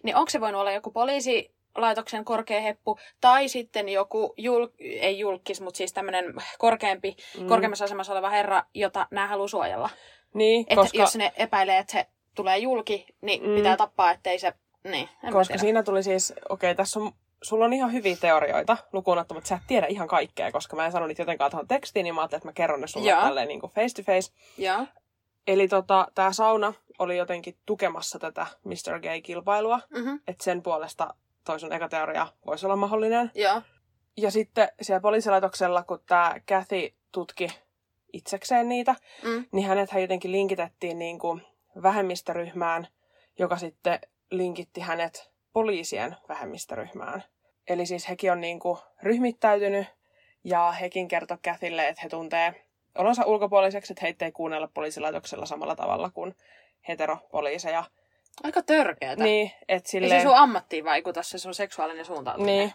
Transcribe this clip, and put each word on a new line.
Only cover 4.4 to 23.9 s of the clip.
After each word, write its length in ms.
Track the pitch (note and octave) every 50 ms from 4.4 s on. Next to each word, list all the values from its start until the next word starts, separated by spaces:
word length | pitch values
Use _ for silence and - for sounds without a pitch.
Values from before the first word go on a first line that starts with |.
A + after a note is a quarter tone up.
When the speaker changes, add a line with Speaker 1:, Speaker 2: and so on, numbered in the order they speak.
| A3 B3 B3 A#3 A#3+ A#3 _ -
Speaker 1:
ei 400 | D3 C3 - G#2 C#3 F#3+ G3 G3
julkis, 420 | G#3+ G3+ F#3+ F3+ - - G3 F#3+
mut 140 | F#3+ F3+ F3+
siis 180 | - F#3 F3+ -
tämmönen 400 | G3 G3 F#3+ F#3 F3+ F3+ E3+ - - - - - -
korkeampi, 580 | - A#3 A3+ A3+ A3+ G3+ F#3+ F#3+ - G3 G3 - - - - -
Speaker 2:
Mm. 80 | F#3 F#3
Speaker 1:
korkeammassa 380 | A3+ A3+ G3 A3 G3+ - G3+
asemassa 280 | G3+ G3+ G3 F#3+ G3 G3
oleva 160 | F#3+ F#3+ G3
herra, 340 | G#3 G#3 G#3 G3+ G3 F3+ - _ -
jota 340 | - G3 F#3 - G3 - -
nää 160 | - G3+ G3 G3+
haluu 200 | G#3 G3 G3 G3+
suojella? 420 | - F#3+ D3+ - F#3 - B2+ - - - - - - _ _ _ -
Speaker 2:
Niin, 280 | G#3 G#3+ A3 A3+ A#3
Speaker 1:
Että 140 | A3+ - G#3+
Speaker 2:
koska 220 | G#3 F#3+ F#3+ - A3
Speaker 1:
jos 180 | G3+ - -
ne 160 | A3+ G3+ A3 - -
epäilee, 400 | A3 A3+ - G3 F#3+ F#3+ F#3+ F#3+
että 140 | G3+ -
se 160 | - G3 - _ _ _ _ _ -
tulee 220 | - G3 F#3+ F#3+ G3+
julki, 480 | A3+ C4 C4 A3+ G#3+ - G#3 G3 - _ _ -
niin 220 | - - F#3+ - - G3+
Speaker 2:
Mm. 60 | G#3
Speaker 1:
pitää 220 | G#3 G#3 F#3+ F#3+ -
tappaa, 340 | - - - - F#3 F3
ettei 280 | F3+ - - F#3+ F3+ F3+
se, 140 | - - - _ _ _ _ _ -
niin, 260 | F#3+ F3+ C#3 - - - _ -
en 60 | B3
mä 20 |
Speaker 2:
Koska 200 | G#3 F#3+ F#3+ - -
Speaker 1:
tiedä. 80 | F#3+
Speaker 2:
siinä 220 | G3+ G#3+ A3 A3+ G#3+
tuli 200 | G#3+ G3 F#3+ F#3+
siis, 300 | G3 F#3+ F#3+ F#3 - - - - -
okei, 260 | G3 F#3 - F3+ F3
tässä 240 | F#3 G3 F#3+ - G#3+
on, 120 | G#3+ G#3 - _ _ _ _ _
sulla 240 | - - G#3+ A3 A3+
on 80 | A#3 B3
ihan 200 | C4+ C4 A#3 A#3
hyviä 220 | B3+ G#3 G3 F3 F3
teorioita, 560 | - E3+ D#3+ D#3 D3+ C#3+ C#3+ D3+ D3+ - A#3 A3+ - -
lukuun 260 | - F#3+ F#3+ F#3+ F3 E3+
ottamatta 300 | E3+ - F3+ D#3+ - -
sä 80 | G3
et 60 | F3+ - -
tiedä 200 | C4 A3 E3+ D3
ihan 200 | G3+ G#3 E3+ -
kaikkea, 440 | F#3 D#3+ D3 - - - - -
koska 240 | - D3+ - - -
mä 100 | D#3 D#3+
en 60 | E3
sano 160 | F3 F3 E3 D#3
niitä 140 | D#3 -
jotenkaan 300 | E3+ E3 E3 D3+ C#3 C#3+
tuohon 160 | C#3+ D#3+ C#3+ -
tekstiin, 360 | B3+ C#4 - - - G#3+ F3+
niin 120 | E3+ E3
mä 60 | D#3+
ajattelin, 180 | D#3+ D#3+ - D#3
että 80 | - E3+
mä 60 | D#3
kerron 280 | - E3+ D#3 D3+ C#3
ne 60 | C#3+ D#3
sulle 220 | - G#3 G#3+ G#3
Speaker 1:
Joo. 120 | F3+ E3+
Speaker 2:
tälleen 260 | - - C#3 C3+ A#2+ D3
niinku 200 | D3 - - -
face 280 | - G#3 A3+ B3